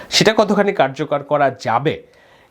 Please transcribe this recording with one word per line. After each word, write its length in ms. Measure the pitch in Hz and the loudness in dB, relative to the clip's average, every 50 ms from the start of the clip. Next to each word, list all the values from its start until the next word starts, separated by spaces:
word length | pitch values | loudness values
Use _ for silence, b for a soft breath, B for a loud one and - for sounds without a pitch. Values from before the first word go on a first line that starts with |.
| B B | B B
সেটা 240 | - - 160 208 220 | 0 2 2 2 4
কতখানি 360 | 226 214 190 208 196 196 202 | 2 2 2 2 0 0 0
কার্যকর 500 | 196 - 139 131 135 - 151 143 147 143 | 2 0 0 0 0 -6 -6 -4 -4 -6
করা 280 | 143 - 147 143 143 135 | -4 -2 0 0 0 0
যাবে 520 | 123 - - 123 113 120 139 156 110 - - b b b b b b b b b | -2 -4 -4 -2 -2 0 0 -2 -4 -4 -10 b b b b b b b b b